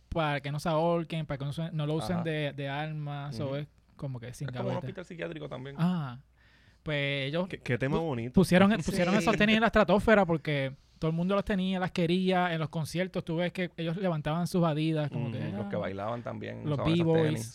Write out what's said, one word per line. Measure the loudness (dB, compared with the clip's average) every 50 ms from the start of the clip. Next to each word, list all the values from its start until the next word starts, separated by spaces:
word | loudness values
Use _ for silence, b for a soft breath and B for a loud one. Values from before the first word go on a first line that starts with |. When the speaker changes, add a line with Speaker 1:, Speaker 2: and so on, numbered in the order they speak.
| _ -6
Speaker 1:
para | -2 0 0 0 0 -2
que | -2 -4
no | -4 -2
se | 0 0
ahorquen, | 2 2 2 2 2 0 0 -2 -4 -6 -4
para | -4 -6 -6
que | -6
no | -6 -4
se, | -4 -6 -4
no | -4 -2 -2 -2
lo | -2
usen | -2 -2 -2 -2 -2
Speaker 2:
Ajá. | -2
Speaker 1:
de, | -2 -2 -2 -4 -4 -4
de | -6 -6 -6
armas, | -4 -6 -6 -6 -6 -8 -8 -8 -8 -8 -8 -8 -8 -6
o | -6
Speaker 2:
Ujú. | -4 -4
Speaker 1:
es | -6 -6 -8 _ _ _ _ _
como | -12 -10 -8 -8 -8
que | -10 -12 -12
sin | -10 -10 -8
Speaker 2:
Es |
como | -6 -6 -4
un | -4 -4
Speaker 1:
gavete. | -4 -6 -8
Speaker 2:
hospital | -10 -10 -12
psiquiátrico | -12 -10 -10 -8 -8 -8 -10 -10 -10
también. | -10 -10 -12 -10 -4 0
Speaker 1:
Ajá. | 0 0 0 0 -4 -6 -10 -12 -16 _ _ b b b b b b b b b b
Pues | -6 -4 -2 -2 -2 -2 -2 -4 -4
ellos | -2 -4 -4 -4
Speaker 3:
Qué, | -6 -8
qué | -4 -2 -2 0
tema | 0 0 0 0
Speaker 1:
pu-, |
Speaker 3:
bonito. | 0 -2 -2 -4 -4 0 4
Speaker 1:
pusieron, | 4 4 6 8 8 8 8
Speaker 4:
<laughs> | 6 2 0
Speaker 1:
pusieron | -2 0 2 2 4 4
Speaker 4:
Sí. | 2
Speaker 1:
esos | 4 4 4 4
tenis | 4 4 6
en | 6
la | 4 4
estratosfera | 6 6 6 6 6 4 6 6 6 6 6
porque | 6 2 0 0 0 -2 0 -2 -2 -6 -10 _ _ _ -4
todo | -2 -2
el | 0 0
mundo | 0 0 0
los | 0 0
tenía, | 0 0 0 0 0 0 0
las | -2 -2
quería. | 0 0 2 2 2 2 2 4 4 4 2 2 0
En | 0
los | -2 -2
conciertos | -2 -4 -4 -4 -2 -2 -2 -2 -4 -6 -4
tú | -2 -2 0
ves | 0 -2 -2
que | -4 -6 -6 -4 -4
ellos | -4 -4 -2 -2
levantaban | 0 0 0 0 -2 -2 -2 0 0
sus | 0 2 2 4
Adidas, | 4 2 2 0 0 0 0 0 -2
como | -2 -4 -4 -4
Speaker 3:
Ujú. | -4 -4
Speaker 1:
que, | -4 -4
Speaker 2:
Los | -4 -6 -6 -4
que | -4 -4
Speaker 1:
ah, |
Speaker 2:
bailaban | -4 -4 -4 -4 -6 -6 -6 -6
también | -6 -8 -8 -8 -8 -10 -10 -6 -4
Speaker 1:
los | -4 -2
Speaker 2:
usaban | 0 2 2 2
esas | 2 4
Speaker 1:
B-boys. | 4 4 4 4
Speaker 2:
tenis, | 2 0 -2 -6 -8